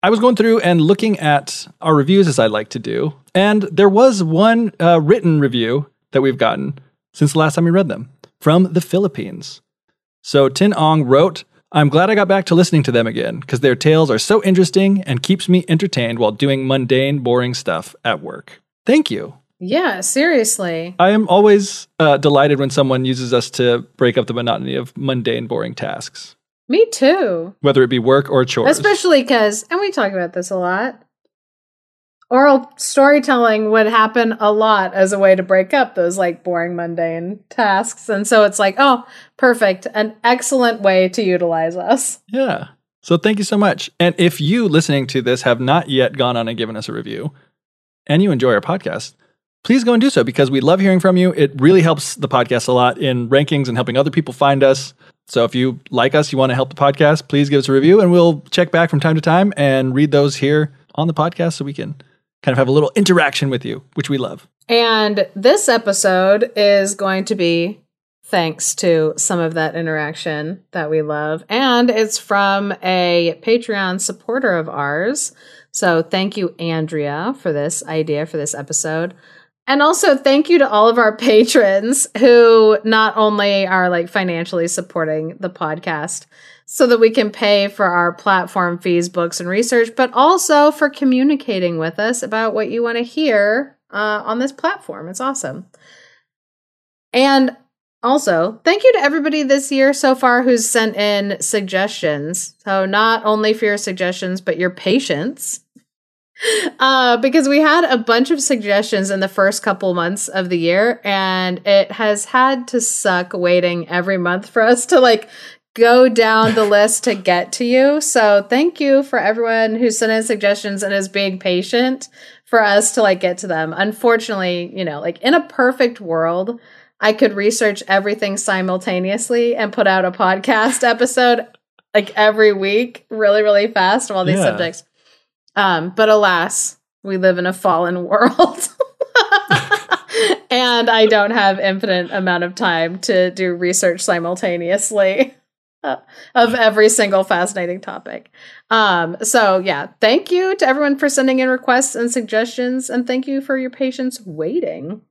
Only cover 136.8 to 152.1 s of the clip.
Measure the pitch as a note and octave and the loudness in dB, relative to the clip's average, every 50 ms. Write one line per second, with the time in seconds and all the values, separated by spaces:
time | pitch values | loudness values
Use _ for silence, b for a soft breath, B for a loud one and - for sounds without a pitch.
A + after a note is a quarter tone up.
136.8 | _ _ _ _ _ G3 G3 F#3+ F#3 F#3+ F3+ F3+ F3+ F3+ F#3 F#3 - G3 D#3+ D#3+ | _ _ _ _ _ -6 -4 0 2 2 2 2 -2 -4 -6 -2 -2 -2 0 0
137.8 | F3 E3+ F3 F3+ F3+ - - G3+ A3 B3+ - - F4 - - - - - - _ | -2 -2 -4 -6 -4 -2 0 2 2 2 2 2 0 0 0 -6 -10 -10 -6 _
138.8 | C5 - _ _ C5+ - _ B4 G#4+ G#4+ G4 G4+ G4 - F#5+ G5+ - - G#4 G4+ | -8 -8 _ _ -10 -2 _ 0 0 2 0 -2 0 0 -2 -2 0 -2 -4 -4
139.8 | - - F#4+ - - B B A4+ A4+ G#4 F#4 B - _ B3+ B3 B3+ B3 A#3+ A#3 | -2 -4 -6 -6 -6 B B 0 0 0 0 B -2 _ -2 0 2 2 0 0
140.8 | A#3 A#3 A3+ A3 A3 G#3+ A3 G#3+ G3+ G#3 A3+ A3 G3+ G3 F#3+ F#3+ - G3 F#3+ G3 | 2 2 2 4 4 4 4 2 2 0 0 2 2 2 0 0 -2 -2 -2 -2
141.8 | F#3+ G#3 F#3 F3+ F3 E3+ - G3+ F#3 F#3 F3+ F3 F3 F3 F3+ - A3+ F#3+ E3+ E3 | -2 -2 -2 -2 -2 -4 -6 -4 -2 -2 -2 -2 -4 -6 -6 -4 -2 -2 0 -2
142.8 | E3 E3 F3 F#3 - - G3+ F#3 F3+ F3+ F3+ F#3 F#3 F3+ F3 F3 F3+ F3 F3+ F3+ | -2 -4 -6 -8 -4 -2 0 2 2 0 -2 -4 -4 -4 -4 -4 -4 -2 -2 0
143.8 | - F#3 E3+ F3 - - F3+ E3+ E3+ E3+ F3+ F3+ - G3 F3 F3 E3+ E3+ F#3 G3+ | 0 0 -2 -2 -2 -4 -2 -2 -2 -6 -6 -4 -4 -4 -4 -4 -4 -2 -2 -2
144.8 | G3 - A3+ G#3 G3 F#3+ F#3+ G#3 C4+ C4 - _ _ _ _ _ _ _ _ _ | -2 -4 -2 0 0 0 2 0 -2 -4 -4 _ _ _ _ _ _ _ _ _
145.8 | - D4 - - _ B B B B B B B3 A#3 A#3 A#3 B3 A3+ A3 G#3 G#3+ | -8 -8 -8 -8 _ B B B B B B 0 0 0 0 0 0 0 2 4
146.8 | G#3+ A3 G#3+ - A3 G3+ G3 F#3+ F#3+ - G3+ F3 F3+ F#3 G3 G3 F3 F3 F3+ F#3 | 2 4 4 2 0 0 0 0 0 0 0 -2 -2 -4 -6 -8 -8 -8 -8 -10
147.8 | - - - - _ - A#1 B1 _ _ B B B B B B B _ A3+ A3+ | -12 -14 -16 -14 _ -16 -16 -16 _ _ B B B B B B B _ 0 2
148.8 | G#3+ G3+ F#3 E3+ E3+ E3 F3 - A3+ G#3+ - B3+ A3 G3+ F#3+ F#3+ F#3 G3 E3 C#3+ | 2 2 2 0 0 -4 -6 -8 -6 -2 0 2 2 4 2 0 0 -2 -4 -4
149.8 | D3 - _ _ - G#3+ A#3+ E4+ F#4+ - F4+ F4+ F#4+ F#4+ G4 G4 F4+ C4 C4 C#4+ | -6 -10 _ _ 0 2 2 2 0 -2 -2 -2 0 -2 -2 0 0 0 0 0
150.8 | D4 C#4+ C#4+ C#4 D4+ C#4+ C#4 C#4+ C4 C4 C4 C4 C4 C4 B3+ B3+ B3+ - B3 B3+ | 0 -2 0 0 -2 -2 0 0 0 0 0 0 0 0 -2 -2 0 0 0 0
151.8 | C4 B3+ - A#3 A#3 A#3+ | 0 -2 -4 -4 -6 -4